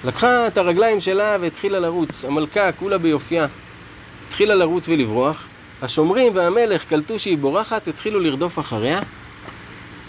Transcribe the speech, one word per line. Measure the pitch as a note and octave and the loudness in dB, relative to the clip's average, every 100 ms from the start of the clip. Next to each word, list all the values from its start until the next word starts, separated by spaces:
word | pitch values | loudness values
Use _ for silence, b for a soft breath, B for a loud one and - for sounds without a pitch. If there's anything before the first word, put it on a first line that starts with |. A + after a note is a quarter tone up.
לקחה | B2+ B2 A#3+ B3 A#3 | 2 4 4 6 4
את | G#3 | 2
הרגליים | F3+ E3+ A3+ G#3+ | 2 4 4 4
שלה | F#3 F#3+ G#3 G#3 | 0 0 2 0
והתחילה | F3 - G3+ G3 | -2 -4 -2 0
לרוץ. | E3+ F3 D#3+ - D#3 | -2 -2 -2 -4 -4
המלכה, | C#3+ D3+ G#3 G3 | -2 -2 0 0
כולה | F3 F#3+ G3 | 0 -2 0
ביופייה, | E3 D3 - E3 D3 - - - - - - - - | 0 0 -2 -2 -2 -6 -20 -20 -20 -20 -20 -20 -16
התחילה | - G#3 G3+ | 0 2 4
לרוץ | E3 F3 E3 | 2 0 0
ולברוח. | E3 A#2 A2 C3 D#3 - - - - | 0 0 0 0 -2 -12 -20 -20 -12
השומרים | C3 - D#3 G#3 B3+ F#3 | -6 0 2 4 2 2
והמלך | F3 G#3 A#3 F3 - | 0 2 2 0 0
קלטו | D#3 D3+ A3 | -4 -2 -6
שהיא | G#3 D#3+ | -2 0
בורחת, | C#3 E3+ G#3+ A3 F#3 | 0 -2 -2 -6 -6
התחילו | D3+ G#3+ G#3 | -8 -4 -2
לרדוף | E3+ C3+ F3 E3 | -2 -2 -4 -4
אחריה. | C#3+ A2+ A2+ F3 - - - - - - - - - - | -6 -2 -2 -2 -6 -14 -20 -20 -20 -20 -20 -20 -20 -20